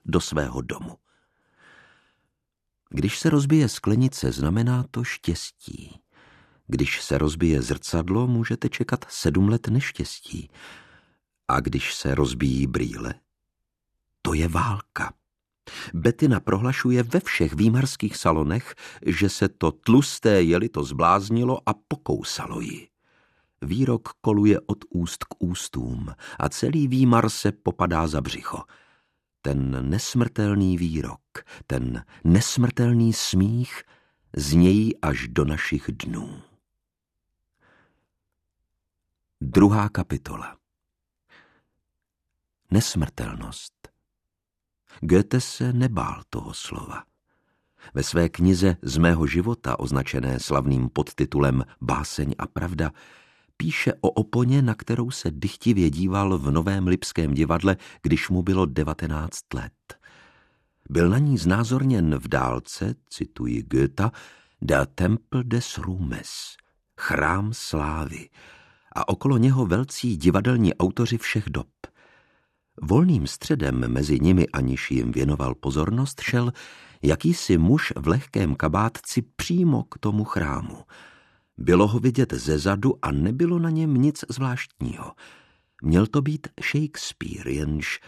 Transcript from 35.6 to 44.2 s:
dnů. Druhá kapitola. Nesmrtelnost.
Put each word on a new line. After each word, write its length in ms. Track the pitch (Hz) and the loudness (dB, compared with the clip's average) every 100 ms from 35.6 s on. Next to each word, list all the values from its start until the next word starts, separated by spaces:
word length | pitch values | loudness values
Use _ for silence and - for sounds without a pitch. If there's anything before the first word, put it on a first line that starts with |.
| - 73 - | -2 -4 -6
dnů. 540 | - - 85 71 73 - _ _ _ _ _ _ _ _ _ _ _ _ _ _ _ _ _ _ _ _ _ _ _ _ _ _ _ _ - | -10 -8 -8 -10 -16 -20 _ _ _ _ _ _ _ _ _ _ _ _ _ _ _ _ _ _ _ _ _ _ _ _ _ _ _ _ -12
Druhá 480 | 67 - 101 107 104 | 0 6 6 4 0
kapitola. 680 | - - - - - - - _ _ _ _ _ _ _ _ _ _ _ _ _ _ _ _ _ _ _ _ - | -2 -4 -6 -6 -12 -14 -18 _ _ _ _ _ _ _ _ _ _ _ _ _ _ _ _ _ _ _ _ 0
Nesmrtelnost. 1040 | 98 - 90 71 - 55 58 - - - _ - _ _ _ | 0 2 -2 -4 -6 -10 -10 -12 -14 -18 _ -20 _ _ _